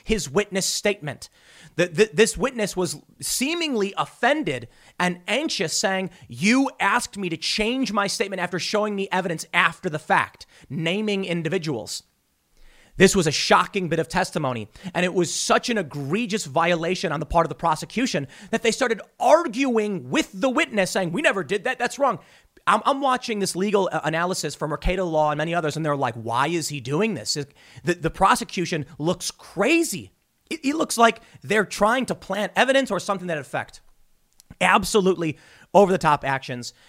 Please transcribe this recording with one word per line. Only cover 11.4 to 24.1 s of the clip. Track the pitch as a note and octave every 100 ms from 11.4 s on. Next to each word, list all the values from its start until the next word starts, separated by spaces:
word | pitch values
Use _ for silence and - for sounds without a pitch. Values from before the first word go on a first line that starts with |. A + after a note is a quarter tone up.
| D#3+ F#3+ D#3 A#2 F2 - - _ _ _ _ _ - - _ -
This | F#3 G3+
was | D#3
a |
shocking | - - F#3+ F3+ G3+ F3
bit | D#3+
of | D#3+
testimony, | F#3+ F#3+ - C3+ A#2+ G#2 - F#3
and | E3+
it | F3+
was | F#3 E3+
such | - - A#3 B3
an | A3
egregious | D3+ C#3+ C3+ G3+ A#3 G#3+
violation | C#3+ C#3+ E3+ E3+ E3+ F#3 E3+
on | D3+
the | D#3
part | E3+
of | D#3+
the | C#3+
prosecution | E3 D3+ - A3 C4 E3 C3+ - G3
that | A3+
they | A3+
started | - B3 A3 - -
arguing | B3 D#4 E4+ G#3+ C#4 A3+ G#3 F#3 B2
with | F3 -
the | F#3+ C4
witness, | B3 D#4+ G#3+ F3+
saying, | G#3 F3
"We | G3
never | D#4+ G3
did | C#3 G3+
that. | A#3+ B3+
That's | A#3+ -
wrong." | C4+ G3 - _ _ _ -
I'm, | G#3+ A3
I'm | C#4
watching | C#4 B3+ - G#3
this | F#3+ E3+
legal, | G#3 G3 F3+
uh, | D#3
analysis | D#3